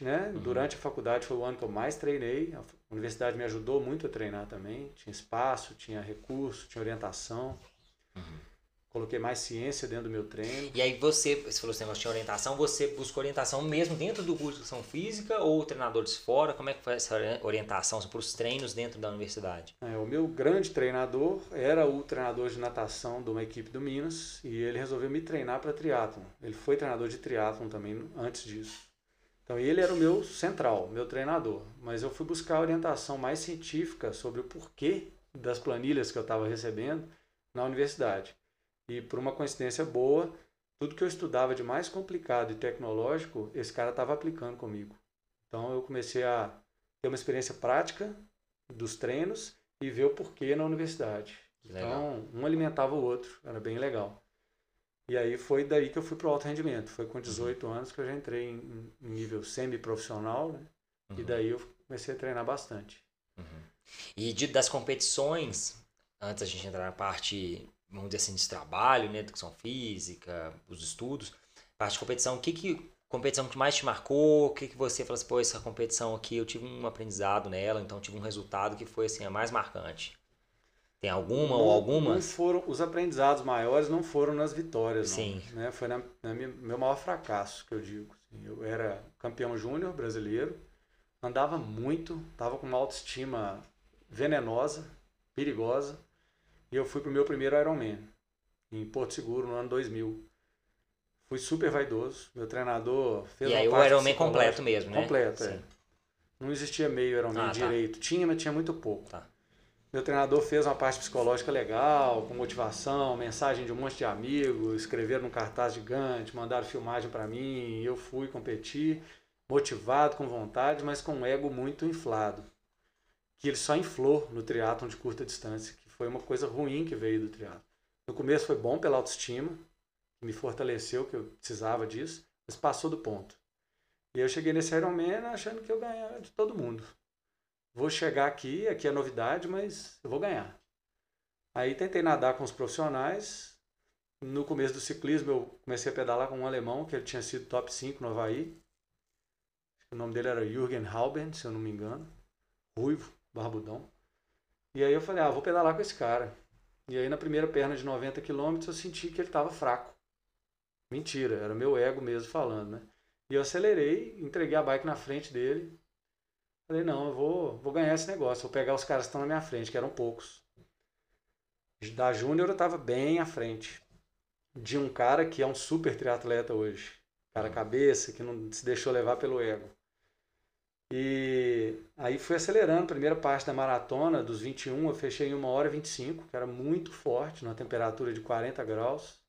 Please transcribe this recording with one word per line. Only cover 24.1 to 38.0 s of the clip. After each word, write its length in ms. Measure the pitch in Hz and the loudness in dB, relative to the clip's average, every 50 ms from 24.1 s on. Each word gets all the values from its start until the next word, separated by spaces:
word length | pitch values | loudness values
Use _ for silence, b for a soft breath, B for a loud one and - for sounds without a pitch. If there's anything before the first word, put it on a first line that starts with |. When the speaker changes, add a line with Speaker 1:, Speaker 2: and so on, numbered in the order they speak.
| 160 160 - - - - | -6 -6 -10 -12 -14 -12
Speaker 1:
e 140 | - 127 113 117 | -10 -6 -4 -2
ele 160 | 117 120 120 123 | -2 0 0 -2
resolveu 320 | 131 127 135 123 131 135 | -4 -2 -2 -2 -2 -2
me 100 | 139 160 | -2 -4
treinar 400 | 165 - 165 147 127 123 127 139 | -4 -2 -4 -4 -2 -2 -2 -2
pra 140 | - 151 147 | -2 -4 -4
triatlon. 500 | 147 156 156 131 120 110 107 - 107 92 92 - _ | -2 0 2 2 2 2 0 -4 -10 -16 -16 -18 _
Ele 120 | - 110 107 | -10 -10 -10
foi 200 | - - 139 143 139 | -6 2 2 2 2
treinador 300 | 143 131 123 117 120 113 | 2 -2 -2 -2 -2 -4
de 100 | 107 - | -4 -6
triatlon 500 | - 113 120 110 107 107 110 - 117 107 | -6 -2 0 2 2 0 0 -2 -8 -8
também 420 | 107 104 101 104 107 117 - - - | -6 -6 -6 -6 -6 -8 -8 -10 -8
antes 280 | 117 120 123 120 - - | -6 -6 -6 -6 -8 -10
disso. 360 | 110 104 110 107 107 - - - _ _ _ _ _ _ _ _ _ _ _ _ | -10 -10 -10 -10 -10 -14 -16 -18 _ _ _ _ _ _ _ _ _ _ _ _
Então 140 | - 123 120 | -6 -2 0
ele 240 | 127 143 165 185 | 2 4 6 6
era 100 | 185 175 | 6 4
o 40 | 180 170 | 6 6
meu 260 | 160 165 180 208 - | 6 6 6 4 2
central, 640 | - - - 170 185 196 - 151 123 110 98 90 95 | -2 -6 -2 -2 -2 0 2 2 4 4 2 0 -2
meu 160 | 107 117 123 | -4 -4 -4
treinador. 540 | - 127 135 135 147 165 160 127 110 101 98 104 - - - | -4 -2 -4 -2 0 0 0 2 0 -2 -4 -6 -12 -18 -14
Mas 200 | 120 120 117 110 | -8 -6 -4 -4
eu 60 | 127 131 | -4 -4
fui 160 | - - 160 | -4 -6 -4
buscar 360 | 151 170 165 - - 160 156 | -4 -4 -6 -2 0 2 2
orientação 580 | 165 165 165 165 165 165 143 131 - - 143 135 | 4 4 2 2 2 0 -2 -2 -4 -6 -6 -4
mais 220 | 127 131 156 160 | -2 -2 -2 -2
científica 720 | - 175 165 160 160 - 151 156 175 165 - - - 110 - | -4 -6 -8 -8 -8 -6 -2 -2 -2 -2 -4 -6 -6 -6 -6
sobre 260 | - - 123 113 123 | -4 -8 -6 -6 -6
o 40 | 127 | -8
porquê 640 | - - 160 - - _ - 139 160 165 165 - - - - _ _ - | -8 -10 -16 -16 -16 _ -2 0 0 2 0 -2 -10 -18 -20 _ _ -16
das 240 | 135 117 123 123 120 | -6 -4 -4 -4 -2
planilhas 520 | - 143 123 117 127 139 147 139 113 - | -2 -2 -2 0 0 2 2 2 2 0
que 80 | - 123 | -2 -4
eu 60 | - | -2
tava 240 | - 113 110 107 110 | 0 0 0 2 0
recebendo 580 | 117 110 120 113 107 107 120 143 160 160 160 b b b b b b b _ _ - | -2 -2 -4 -4 -4 -2 -2 -2 -2 -4 -6 b b b b b b b _ _ -4
na 80 | 123 | -2
universidade. 720 | 127 131 131 131 143 143 143 - | -2 0 2 2 2 2 2 0